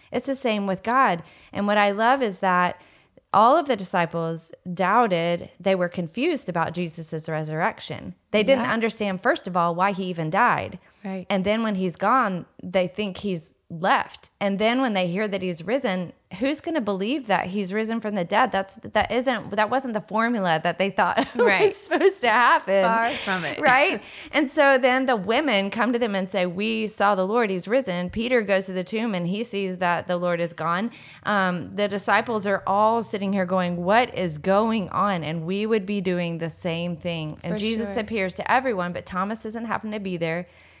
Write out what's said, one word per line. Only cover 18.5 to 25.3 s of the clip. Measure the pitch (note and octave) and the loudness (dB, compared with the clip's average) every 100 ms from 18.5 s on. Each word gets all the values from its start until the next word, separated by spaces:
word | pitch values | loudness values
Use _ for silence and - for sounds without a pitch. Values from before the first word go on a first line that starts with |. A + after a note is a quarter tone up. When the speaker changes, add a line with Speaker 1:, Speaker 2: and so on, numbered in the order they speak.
Speaker 1:
That's, | G3 F#3+ - | 0 -4 -8
that | G#3 G#3+ - | -4 -2 0
isn't, | A#3 B3+ A3+ - | 0 0 -2 -2
that | G3+ G#3+ | -2 0
wasn't | B3+ C4 | 0 -2
the | G#3+ | -4
formula | - G#3+ A#3 A#3+ F#3 D#3+ | -4 0 0 2 2 2
that | F3 E3 | 0 0
they | G3 | 0
thought | F#3 F3 - C4 | 2 2 2 0
<laughs> | B3 | 2
Speaker 2:
Right. | A#4 - G4+ | 4 6 4
Speaker 1:
was | - | 2
supposed | - E4 F#4 F#4 | 0 2 4 4
to | A#3+ | 2
happen. | A3 B3 D#4+ B3 G3 | 4 6 4 4 2
Speaker 2:
Far | A3+ A3+ A#3 | 4 2 0
from | - G#3 F#3 D#3 | -2 -2 -2 -2
it. | - | 2
Speaker 1:
Right? | D4 B3+ F4+ A3+ - - - | 4 6 4 0 -6 -18 -4
And | C#4 C4+ | 0 2
so | D#4 C#4 C4+ | 4 6 6
then | B3+ B3+ C4 | 4 2 2
the | A3+ | 0
women | F#3 | 2